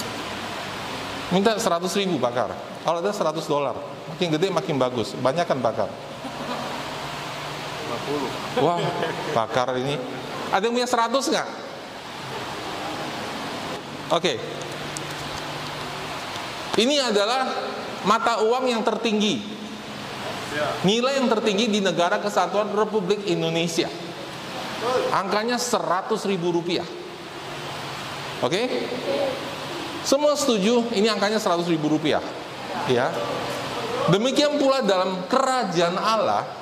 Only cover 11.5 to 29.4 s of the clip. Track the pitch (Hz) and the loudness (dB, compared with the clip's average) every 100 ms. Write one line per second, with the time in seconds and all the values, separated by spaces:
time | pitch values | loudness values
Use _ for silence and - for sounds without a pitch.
11.5 | - - - - - - - - - - | -6 -10 -12 -12 -12 -12 -10 -8 -8 -8
12.5 | - - - - - - - - - - | -8 -8 -6 -6 -6 -6 -6 -6 -6 -6
13.5 | - - - - - - 170 170 117 - | -6 -6 -8 -8 -8 0 2 2 0 -4
14.5 | - - - - - - - - - - | -6 -8 -8 -6 -6 -6 -8 -8 -8 -8
15.5 | - - - - - - - - - - | -8 -8 -8 -8 -8 -8 -8 -8 -8 -8
16.5 | - - - 233 294 254 202 202 262 247 | -8 -2 4 6 6 4 4 4 4 2
17.5 | - - - - - 175 220 226 226 220 | -2 -4 -6 -6 -2 4 4 6 4 4
18.5 | 247 254 233 208 214 233 214 208 135 - | 4 4 2 2 2 2 4 4 2 -2
19.5 | - - - - - - - - - - | -8 -10 -10 -10 -10 -8 -8 -6 -6 -4
20.5 | 147 143 135 160 226 254 277 240 208 226 | -2 -2 2 4 4 4 2 4 4 4
21.5 | 196 233 208 190 160 170 208 202 202 175 | 2 4 4 2 4 2 2 0 2 2
22.5 | 196 208 202 214 214 175 208 196 170 165 | 2 2 2 2 2 2 0 0 0 2
23.5 | 165 170 170 135 - - - - - - | 0 0 0 -2 -2 -10 -10 -10 -10 -10
24.5 | - - - 226 254 170 160 190 202 226 | -8 -6 -4 0 2 2 2 2 0 2
25.5 | 240 240 202 160 175 190 220 196 196 170 | 0 2 2 2 0 2 0 0 0 2
26.5 | 175 170 160 - - - - - - - | 2 2 0 -2 -8 -12 -12 -12 -10 -10
27.5 | - - - - - - - - - 127 | -8 -8 -8 -8 -8 -8 -8 -8 -2 0
28.5 | 175 247 508 - - - 554 554 508 | 2 0 -2 -2 -4 -2 0 0 -2